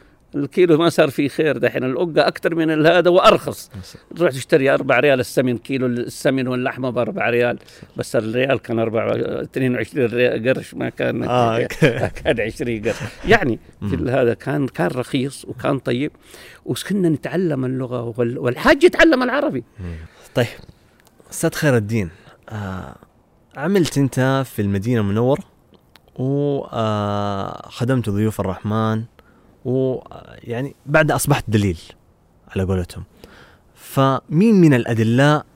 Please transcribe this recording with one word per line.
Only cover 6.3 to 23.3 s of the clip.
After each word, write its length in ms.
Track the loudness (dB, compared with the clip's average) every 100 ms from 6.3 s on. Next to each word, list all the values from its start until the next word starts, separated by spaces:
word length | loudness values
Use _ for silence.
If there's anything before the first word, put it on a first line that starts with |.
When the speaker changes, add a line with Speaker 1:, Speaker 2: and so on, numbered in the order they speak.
| 0 -2
Speaker 1:
واللحمة 420 | -2 -4 -4 -4
بأربعة 400 | -2 -4 -2 0
ريال. 300 | 2 0 -2 -10 -20 -16 -10
بس 180 | -4 -4
الريال 440 | -2 -2 0 -2
كان 200 | -2 -2
أربعة، 320 | 0 -2 -2 -2
اثنين 600 | -4 -6 -6 -2 -2 -2
وعشرين 300 | -4 -2 -2
ري-، 440 | 2 0 0 0
قرش، 240 | -2 -4
ما 160 | -8 -8
كان، 340 | -4 -4 -2
Speaker 2:
آه، 380 | 0 2 2 0
أوكي. 480 | -2 2 2 2 -4
Speaker 1:
<laughs> 120 | -4
كان 180 | -2 -2
عشرين 460 | -2 -4 -6 -4 -4
قرش. 80 | -4 -8 -6 2
يعني 320 | 2 2 -4 -6 -8
في 160 | -4 -2
Speaker 2:
مم. 120 | -2
Speaker 1:
ال-، 20 |
هذا 240 | 0 0
كان، 340 | 0 -4 -4 -4
كان 200 | -2 -4
رخيص 580 | -4 -4 -4 -4 -8 -14
وكان 340 | -6 -2 -2
طيب. 320 | -2 -4 -4 -10 -20 -20 -20 -14 -8
وكنا 440 | -6 -4 0 0
نتعلم 560 | 0 -2 -4 -2 -2 -4
اللغة 480 | -4 -6 -6 -6 -2
وال-، 200 | -2 -2
والحاج 460 | -4 0 2 6
يتعلم 400 | 4 6 4 4
العربي. 400 | 0 -2 -2 -4 -8 -12
Speaker 2:
مم. 160 | -12 -12 -16 _ -6 -2
طيب، 120 | -2 -4 -20 -20 _ _ _ _ -16
أستاذ 200 | -4 -4
خير 260 | 0 2 2
الدين، 320 | 2 -2 -4 -8 -20 -20 -14
آه، 460 | -10 -8 -10 -12 -16 -20 _ _